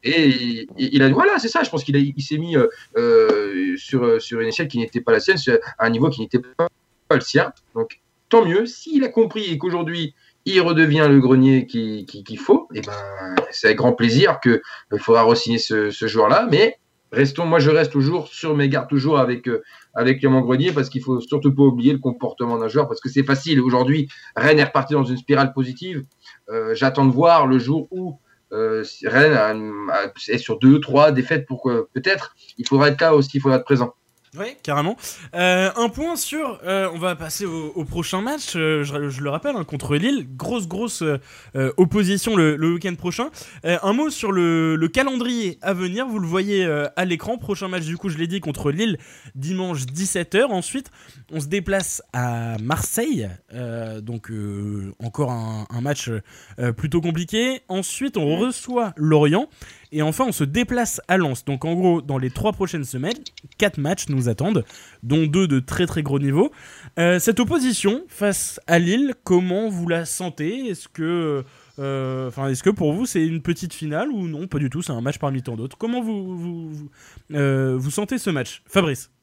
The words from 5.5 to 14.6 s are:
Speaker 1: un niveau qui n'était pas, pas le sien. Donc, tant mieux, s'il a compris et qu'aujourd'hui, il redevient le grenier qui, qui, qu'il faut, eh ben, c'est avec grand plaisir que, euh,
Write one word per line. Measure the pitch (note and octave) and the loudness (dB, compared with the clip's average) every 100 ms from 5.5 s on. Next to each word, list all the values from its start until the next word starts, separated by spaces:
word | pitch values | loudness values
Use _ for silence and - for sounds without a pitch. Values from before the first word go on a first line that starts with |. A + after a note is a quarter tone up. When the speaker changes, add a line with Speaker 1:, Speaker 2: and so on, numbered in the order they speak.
| A#2 - - | 2 0 -2
Speaker 1:
un | A2+ | 0
niveau | A#2 D3 | 2 0
qui | C3+ | 0
n'était | A2 B2 | -2 -2
pas, | - - E3+ _ _ _ _ | -4 -4 -4 _ _ _ _
pas | |
le | C#3+ | 0
sien. | - D3 F3 - _ | 2 0 0 -6 _
Donc, | - - - _ _ _ | -6 -6 -8 _ _ _
tant | A#3 | 6
mieux, | F#3 F3+ A#3+ | 6 2 0
s'il | - - D4+ | -6 0 0
a | B3+ | 2
compris | A#3 A3+ A3 | 2 2 0
et | G3+ D#3 | -4 -2
qu'aujourd'hui, | F3 E3+ D#3+ E3+ D3+ _ _ _ | -2 -2 -4 -4 -6 _ _ _
il | - F#3 | 0 2
redevient | E3+ D#3+ D#3 D3+ D3+ | 4 4 4 6 8
le | C#3 | 8
grenier | B2+ C3 C3 C3 A#2 | 8 6 8 6 2
qui, | A#2 A2 G#2+ F#2+ | -4 -6 -8 -12
qui, | G2+ | -16
qu'il | G2 A2+ | -12 -10
faut, | - - - | 4 4 4
eh | A#3+ | -12
ben, | G2 G#2 G2+ F#2+ F#2 F2+ - | -10 -10 -12 -12 -4 -4 -4
c'est | - A2 | 0 2
avec | G#2+ | 4
grand | B2 | 4
plaisir | A#2+ A#2 A#2+ F#3+ D3+ | 4 4 6 4 4
que, | B2 | 4
euh, | A2 | 4